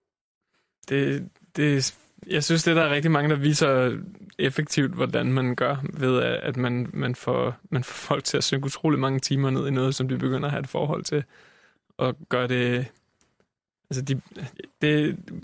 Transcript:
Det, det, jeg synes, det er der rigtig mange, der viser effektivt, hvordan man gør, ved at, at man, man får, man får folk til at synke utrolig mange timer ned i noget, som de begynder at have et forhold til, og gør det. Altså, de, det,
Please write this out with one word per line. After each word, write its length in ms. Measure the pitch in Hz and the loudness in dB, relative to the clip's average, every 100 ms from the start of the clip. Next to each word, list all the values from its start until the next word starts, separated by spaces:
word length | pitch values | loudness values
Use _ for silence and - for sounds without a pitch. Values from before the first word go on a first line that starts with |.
| _ _ _ _ _ _ _ _ - | _ _ _ _ _ _ _ _ -4
Det, 400 | 135 139 139 185 - _ - | 0 0 -2 -6 -16 _ 0
det, 400 | 147 139 135 - - _ - | 2 2 0 -6 -16 _ -4
jeg 160 | 170 | -2
synes, 200 | 147 165 | 2 2
det 140 | 165 165 | 4 4
er 60 | |
der 60 | 160 | 4
rigtig 220 | 147 156 | 2 4
mange, 180 | 151 147 | 4 4
der 60 | 151 | 4
viser 600 | 143 151 147 131 127 110 - - - - | 2 4 4 4 2 0 -8 -16 -14 -2
effektivt, 540 | 135 131 147 - 135 | -2 0 -2 2 0
hvordan 400 | 120 127 120 123 | 0 -2 0 0
man 220 | 131 127 120 | 2 0 0
gør, 200 | 127 139 139 | -2 -2 -6
ved 280 | - 127 123 | -2 0 2
at, 180 | 120 117 | 2 0
at 140 | - 127 | -2 -2
man, 320 | 123 120 123 | -2 -2 -4
man 220 | - 131 123 | -4 -4 -4
får, 400 | - 127 123 123 - | -2 0 -2 -4 -4
man 140 | 135 | -4
får 100 | 123 | -4
folk 300 | - - 139 | -6 -4 -2
til 140 | - 139 | 0 -2
at 60 | |
synke 220 | - 135 135 | 0 -2 -2
utrolig 340 | - 160 143 | -2 0 2
mange 200 | 135 135 | 2 0
timer 300 | - 135 135 | 0 0 0
ned 180 | 131 135 | 0 -2
i 40 | |
noget, 240 | 131 131 131 | 0 0 0
som 120 | 131 | -2
de 100 | 127 | -2
begynder 280 | 131 127 147 | -2 -2 -2
at 60 | |
have 80 | 143 | -4
et 80 | 143 | -4
forhold 360 | - 147 160 | -2 -2 -2
til, 200 | - 151 135 - - _ _ _ _ - | -2 -4 -4 -12 -20 _ _ _ _ -4
og 180 | 131 123 - | -2 -2 -2
gør 180 | 123 123 | -2 0
det. 380 | 123 123 123 131 - _ _ _ _ _ _ _ _ - | 2 2 0 -2 -10 _ _ _ _ _ _ _ _ -8
Altså, 120 | 131 | -6
de, 200 | 135 135 - - 143 - - _ | -2 -4 -4 -14 -14 -14 -18 _
det, 360 | 151 151 151 175 - 170 | 2 2 2 -2 -10 -14